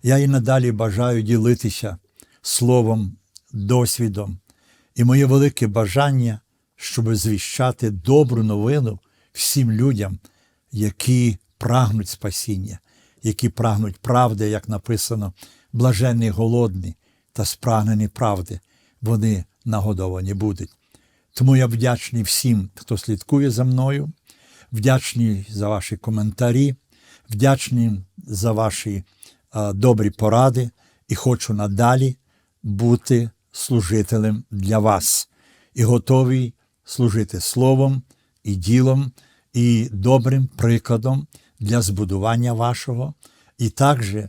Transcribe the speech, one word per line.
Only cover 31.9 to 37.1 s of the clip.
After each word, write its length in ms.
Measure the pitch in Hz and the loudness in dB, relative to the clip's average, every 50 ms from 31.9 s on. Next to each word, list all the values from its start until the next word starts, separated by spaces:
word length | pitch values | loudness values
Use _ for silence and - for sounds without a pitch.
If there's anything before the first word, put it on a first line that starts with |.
| 127 131 135 135 127 _ _ _ _ _ _ _ _ _ _ | 4 4 2 0 -2 _ _ _ _ _ _ _ _ _ _
бути 680 | 110 101 98 113 120 120 117 _ - 131 120 120 113 - _ _ _ | -6 -4 0 2 2 2 2 _ 2 2 2 2 -2 -8 _ _ _
служителем 920 | _ - - - 127 117 101 85 104 110 104 - - 110 107 107 107 107 - _ | _ -12 -6 0 0 0 0 2 0 0 0 0 0 0 0 0 -2 -2 -6 _
для 280 | 110 101 95 95 110 110 | -8 -6 -2 0 0 2
вас 500 | 104 110 101 92 - - - - - _ _ _ _ _ _ _ _ _ _ | 4 4 2 2 2 0 -2 -2 -4 _ _ _ _ _ _ _ _ _ _
і 100 | - 120 | 0 2
готовий 680 | 107 120 120 - - 131 131 131 123 131 131 127 120 - _ _ _ _ _ _ | 4 4 2 2 2 2 4 4 2 2 0 -2 -4 -6 _ _ _ _ _ _
служити 580 | - - - 123 117 | -16 -4 0 0 0